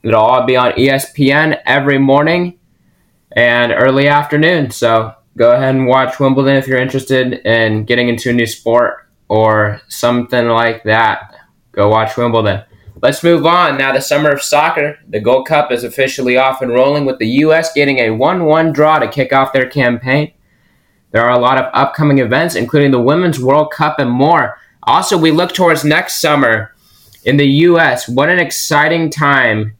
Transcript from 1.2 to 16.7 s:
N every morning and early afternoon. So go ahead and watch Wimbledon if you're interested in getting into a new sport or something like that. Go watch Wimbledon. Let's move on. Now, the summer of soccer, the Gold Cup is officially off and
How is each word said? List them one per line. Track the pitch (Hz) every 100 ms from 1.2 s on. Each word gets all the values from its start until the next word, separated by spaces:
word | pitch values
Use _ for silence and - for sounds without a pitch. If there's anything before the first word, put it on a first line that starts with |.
| 135
N | 147 156 - -
every | 135 139 135
morning | 135 139 151 175 180 - _ _ _ _ _ _ _
and | - 120 120 120
early | - 131 135 143
afternoon. | 147 143 147 156 175 127
So | - 120 113 110 - _ -
go | 117
ahead | 123 135 131
and | 127
watch | 131 127 -
Wimbledon | 139 135 135 139
if | 131
you're | 127
interested | 131 135 131 131 127 - 104
in | 113 113 107
getting | 107 120 120
into | 117 127
a |
new | 120 117
sport | - 117 120 120 - _ _ _
or | 107 110 107 104 104 _
something | - 120 120 120 123 120
like | 113 117 113
that. | 107 110 110 - - - _ _ _
Go | - 101
watch | 110 110 -
Wimbledon. | 120 113 107 98 - _ - -
Let's | - -
move | 170 170
on. | 151 175 170 139
Now, | 135
the | 123
summer | - 147 151
of | 139
soccer, | - 147 160 165 147 147 -
the | 107
Gold | 107 131 131
Cup | 156 -
is | 120
officially | 120 - 135 - 127 123
off | 135 131
and | 127